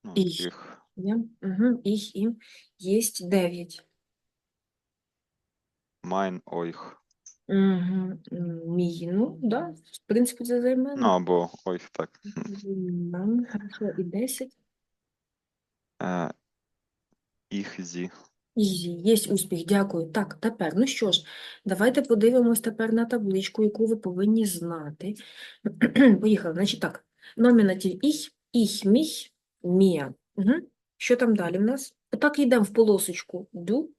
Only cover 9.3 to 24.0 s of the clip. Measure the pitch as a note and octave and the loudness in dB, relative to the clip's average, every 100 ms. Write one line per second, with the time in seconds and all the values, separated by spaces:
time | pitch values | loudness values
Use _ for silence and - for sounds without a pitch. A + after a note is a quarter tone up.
9.3 | - B3 A#3+ E4+ D#4 _ - - G#3+ B3 | -2 -4 -2 -6 -12 _ -20 -2 0 0
10.3 | - A#3+ A#3+ B3 C4 C4+ C#4+ A#3 F#2 F2 | -2 -4 0 2 0 -2 0 2 2 2
11.3 | F2 E2+ - - F2+ - - D#2+ _ G3+ | 0 0 -6 -8 -8 -8 -10 -10 _ -14
12.3 | - - G3 G3 G3 F3+ F3 F3 F3 G3+ | -12 -10 -10 -8 -6 -6 -6 -6 -4 -2
13.3 | A#3+ A#3+ G#3 G3+ - G#3 F3+ F3 G3 C4 | -2 -2 -8 -12 -8 -6 -6 -6 -4 -6
14.3 | - C4 _ _ _ _ _ _ _ _ | -8 -12 _ _ _ _ _ _ _ _
15.3 | _ _ _ _ _ _ _ F2+ F2+ D#2+ | _ _ _ _ _ _ _ -6 -4 -4
16.3 | - _ _ _ _ _ _ _ _ _ | -8 _ _ _ _ _ _ _ _ _
17.3 | _ _ G2+ G2 - F2 F2 F2+ - _ | _ _ -8 -8 -12 -10 -8 -10 -12 _
18.3 | _ _ A#3 G3+ F3+ F3 E3+ F#3+ A3 - | _ _ -2 -2 -2 -6 -2 2 2 2
19.3 | G3 - E3+ E3 G3+ G3 E3+ D#3 G#3+ G3 | -2 -2 -6 0 0 2 -4 -4 -4 -6
20.3 | - A3+ A3+ E3 F3 C4+ - G#3+ - - | -4 -6 -2 -4 0 0 0 0 -2 -4
21.3 | - - - G3+ F#3 A3+ B3+ C#4 A3+ A3+ | -18 -18 -12 -6 2 2 2 2 4 6
22.3 | B3+ A#3+ A3+ A3+ A3 A3+ A3 A#3 A#3+ G3+ | 6 4 2 -2 -4 -2 0 0 -2 0
23.3 | F#3+ G3 - G#3+ G#3 A3 A3 | -2 -2 0 0 2 0 0